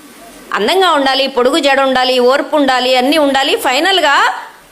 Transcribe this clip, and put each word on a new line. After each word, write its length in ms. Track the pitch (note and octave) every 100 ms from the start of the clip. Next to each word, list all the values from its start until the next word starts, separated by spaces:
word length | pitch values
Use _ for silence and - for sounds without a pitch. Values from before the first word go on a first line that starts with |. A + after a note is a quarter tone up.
| - - - - -
అందంగా 360 | F3+ A3 F#4 F#4
ఉండాలి, 380 | D4 C4+ C4+ C4+
పొడుగు 300 | A#3 B3 E4
జడ 220 | C#4 C4+
ఉండాలి, 380 | C4+ B3+ B3+ B3+
ఓర్పు 380 | B3 C#4+ C#4+ D4+
ఉండాలి, 400 | C4 B3+ B3+ B3+
అన్నీ 220 | B3+ D#4+
ఉండాలి. 380 | C#4+ C4+ C#4+ A4
ఫైనల్గా 760 | D4+ B3+ F4+ F#4 D4+ D4+ G#4+ - - - -